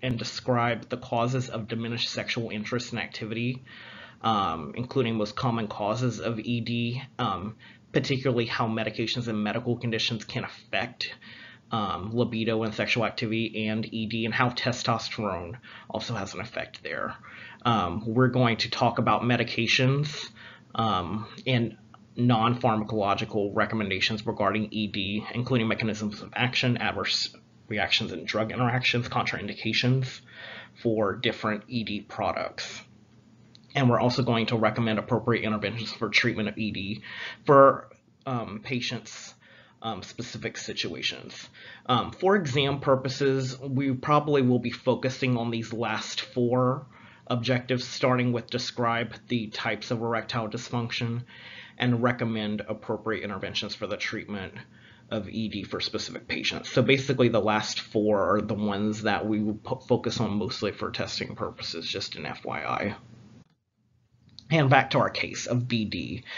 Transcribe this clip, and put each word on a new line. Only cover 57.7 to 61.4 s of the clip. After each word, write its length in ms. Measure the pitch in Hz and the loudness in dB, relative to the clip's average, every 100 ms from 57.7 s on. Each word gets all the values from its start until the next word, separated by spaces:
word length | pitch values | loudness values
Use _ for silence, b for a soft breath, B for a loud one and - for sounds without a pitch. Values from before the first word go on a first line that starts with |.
| - | -6
four 560 | - 110 107 104 87 104 | -2 2 4 4 4 2
are 40 | |
the 140 | 104 | 2
ones 480 | 104 104 101 107 107 | 0 0 0 0 0
that 240 | 107 95 107 | 0 0 2
we 160 | 107 | 2
will 160 | 107 107 | 0 -2
po-, 180 | - 127 | -4 -4
focus 380 | - 117 117 - | 0 0 2 0
on 120 | 107 | 0
mostly 420 | 101 92 - 104 | 0 -2 -2 -4
for 180 | - 98 | -2 -6
testing 440 | - 95 - - | -4 -4 -4 -6
purposes, 520 | - | -6